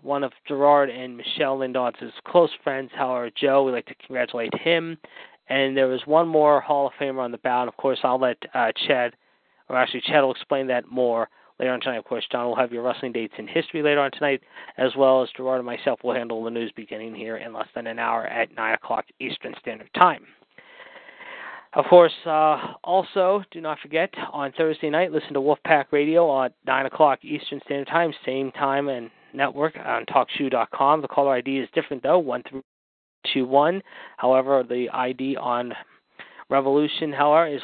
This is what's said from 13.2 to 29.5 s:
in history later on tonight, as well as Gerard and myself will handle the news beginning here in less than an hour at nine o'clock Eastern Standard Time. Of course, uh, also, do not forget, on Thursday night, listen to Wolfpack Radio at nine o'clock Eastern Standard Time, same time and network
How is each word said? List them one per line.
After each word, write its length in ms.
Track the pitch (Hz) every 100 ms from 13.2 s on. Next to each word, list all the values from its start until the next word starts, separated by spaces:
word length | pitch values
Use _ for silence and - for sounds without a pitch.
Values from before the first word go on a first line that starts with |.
| 113 -
in 100 | 107
history 340 | 165 160 160
later 180 | 147 147
on 120 | 139
tonight, 300 | - 147 135 _ - - -
as 180 | 131 123
well 260 | 135 131
as 80 | 123
Gerard 260 | - 131 131
and 80 | 123
myself 360 | 120 - 120
will 120 | 123
handle 300 | 120 117 113
the 60 | 113
news 220 | 117 113
beginning 420 | - 107 107 113
here 240 | 110 110 110
in 160 | 110
less 140 | 110 110 -
than 120 | 117
an 120 | 117
hour 260 | 117 117 113
at 300 | 120 113 -
nine 180 | 110
o'clock 320 | 113 - 113 - -
Eastern 340 | 131 123 127 117
Standard 300 | - 110 - -
Time. 260 | 180 143 - _ _ _ - - - - - - - - - - -
Of 120 | - 139
course, 280 | 175 165 - 170
uh, 500 | 156 156 147 - 139
also, 600 | - 185 214 196 185 202 190
do 80 | 170
not 200 | 160 151
forget, 340 | 147 156 185 - -
on 220 | 147 139
Thursday 380 | 131 160 156 156
night, 200 | 151 180
listen 220 | 151 -
to 80 | 143
Wolfpack 440 | 139 147 - 156 135
Radio 520 | 147 147 165 170 135
at 100 | 127 _ -
nine 200 | 131 135
o'clock 340 | - 156 131 113
Eastern 340 | 147 - 143 -
Standard 220 | 139 135
Time, 260 | 165 170 - -
same 260 | 131 135
time 360 | - 139 139 143
and 220 | 127 117 _ _
network 420 | - 139